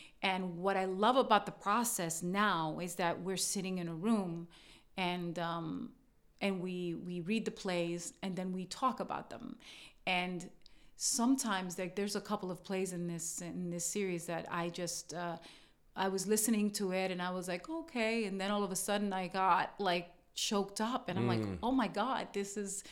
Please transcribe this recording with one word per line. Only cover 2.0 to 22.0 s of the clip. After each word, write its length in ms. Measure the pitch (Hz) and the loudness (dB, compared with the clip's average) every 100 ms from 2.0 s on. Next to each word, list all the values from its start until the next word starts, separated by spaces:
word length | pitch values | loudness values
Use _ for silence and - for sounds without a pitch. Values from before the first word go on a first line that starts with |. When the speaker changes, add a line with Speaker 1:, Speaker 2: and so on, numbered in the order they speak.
| 165 160 | -2 -2
Speaker 1:
now 560 | 175 196 214 175 160 156 | 0 2 4 2 0 -2
is 160 | 175 - | -4 0
that 260 | 175 175 | 0 0
we're 160 | 175 185 | -2 -2
sitting 400 | - 208 185 185 | 0 0 -2 -2
in 100 | 170 | -4
a 60 | |
room, 540 | 160 208 220 185 170 170 - - - - - | -2 2 2 2 -4 -8 -14 -20 -20 -12 -4
and, 400 | 180 180 175 170 | -2 -2 -2 -2
um, 540 | 170 170 165 - - - _ _ _ _ | -2 -2 -4 -6 -8 -14 _ _ _ _
and 180 | 196 190 | -2 0
we, 360 | 185 180 175 165 | -2 -2 -4 -4
we 260 | 180 180 | -4 -4
read 240 | 165 220 214 | 0 0 0
the 60 | |
plays, 640 | 220 196 175 170 170 - - | -4 -2 0 0 -2 -6 -6
and 120 | 190 185 | -6 -2
then 160 | 185 | -2
we 140 | 185 180 | -4 -4
talk 340 | - 269 - | 0 0 0
about 300 | - 69 - | -4 -6 -8
them. 280 | - - - - - - - - | -10 -10 -12 -14 -18 -20 -8 -2
And 420 | 180 180 180 185 - - - - - | 0 0 -4 -8 -14 -20 -20 -20 -4
sometimes, 800 | - - 240 269 226 190 180 170 | 0 4 4 4 2 0 -2 -4
like, 180 | 180 190 | -4 -2
there's 200 | 202 208 | -2 -2
a 60 | |
couple 280 | 202 208 180 | -2 -2 -2
of 140 | 180 | -6
plays 300 | - 190 190 | -4 -2 -2
in 120 | 180 175 | -2 -4
this, 340 | 170 - - | -4 -4 -6
in 280 | 170 175 175 | -6 -4 -4
this 160 | 170 - | -2 -2
series 400 | 208 190 175 175 | 0 0 -2 -2
that 220 | 170 - | -4 -2
I 200 | 175 170 | -2 -2
just, 440 | 170 175 - - | -2 -4 -4 -6
uh, 240 | 156 175 165 - - - - _ - | -6 -6 -6 -10 -20 -20 -20 _ -2
I 100 | 190 | 0
was 200 | 190 180 | 2 2
listening 440 | 214 247 214 208 | 2 4 4 2
to 200 | 208 196 | 2 0
it, 200 | 185 185 | 2 0
and 100 | 180 | 0
I 100 | 180 | -2
was 160 | 185 180 | -2 -2
like, 220 | 180 - | -4 -4
"Okay." 560 | 330 320 247 220 226 208 | -6 -4 0 0 2 0
And 140 | 190 | -2
then 120 | 190 | 0
all 120 | 208 | 2
of 80 | 196 | 0
a 40 | 180 | 0
sudden 380 | - 202 208 | 0 0 2
I 140 | 190 185 | 0 -2
got, 460 | 190 185 175 - - | 2 6 6 4 0
like, 300 | 196 175 175 - _ | 2 2 0 -12 _
choked 480 | - - 202 196 202 | -4 0 2 2 0
up, 260 | 220 240 - | 0 0 0
and 80 | 175 | 2
I'm 100 | 120 | 2
like, 140 | 113 | 2
Speaker 2:
Mm. 160 | 107 90 | 2 0
Speaker 1:
"Oh 80 | 226 | 2
my 160 | 262 202 | 4 4
God, 400 | 165 | 2